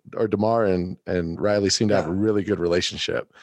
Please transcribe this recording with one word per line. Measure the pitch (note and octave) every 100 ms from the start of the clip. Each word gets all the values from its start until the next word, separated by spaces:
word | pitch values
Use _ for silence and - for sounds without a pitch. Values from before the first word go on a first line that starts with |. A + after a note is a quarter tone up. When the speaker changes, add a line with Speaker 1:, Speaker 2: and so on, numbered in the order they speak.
| - -
Speaker 1:
or | A2
DeMar | G2+ G#2+ A#2
and, | G#2 F#2 F2+ - -
and | F2+ E2 E2+
Riley | G2+ G#2 G2
seem | - A2
to |
have | G2 E2
Speaker 2:
Yeah. |
Speaker 1:
a |
really | F#2+ G#2+ G#2
good | F#2+ F#2
relationship. | E2+ F2 - - - - - -